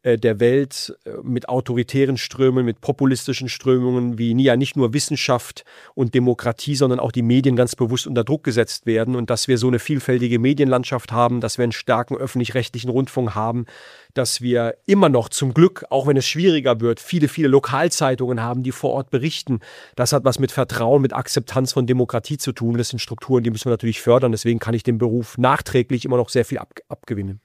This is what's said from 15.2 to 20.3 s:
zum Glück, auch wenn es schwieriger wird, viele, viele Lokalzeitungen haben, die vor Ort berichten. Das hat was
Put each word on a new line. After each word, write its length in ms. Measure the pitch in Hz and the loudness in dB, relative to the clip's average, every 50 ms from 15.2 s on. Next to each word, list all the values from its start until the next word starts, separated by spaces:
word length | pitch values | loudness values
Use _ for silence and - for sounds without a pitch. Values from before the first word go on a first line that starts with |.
| 110 - | 2 0
zum 240 | - - 143 131 120 | -4 -4 -4 0 4
Glück, 320 | - 165 185 - - - - | 6 6 6 6 0 -10 -2
auch 160 | - 135 131 | -2 0 2
wenn 100 | 143 143 | 2 2
es 100 | 135 123 | 2 2
schwieriger 540 | - - 147 175 190 165 156 127 131 120 110 | 0 -2 2 2 2 2 4 2 2 0 2
wird, 200 | 113 117 117 - | 2 -2 -2 -2
viele, 280 | - - - 175 147 143 | -4 -4 0 0 0 0
viele 200 | - - 160 139 | 0 0 2 6
Lokalzeitungen 920 | 131 139 - 113 131 135 160 175 - - 160 135 131 123 127 120 127 117 | 6 4 4 4 -2 0 0 0 0 0 0 0 0 0 -2 -4 -2 -4
haben, 220 | 110 117 120 127 127 | -4 -4 -4 -4 -4
die 100 | 131 123 | -4 -6
vor 200 | - - 135 117 | -4 -4 -2 -2
Ort 180 | 135 131 _ | -2 -4 _
berichten. 500 | - 127 117 160 - - - - 131 107 - - - - - - _ | -2 -2 -2 -2 -6 -6 -4 -4 -4 -4 -4 -10 -20 -20 -20 -18 _
Das 200 | - 123 117 - | -2 -2 0 0
hat 100 | 139 127 | 2 2
was 140 | 135 | 2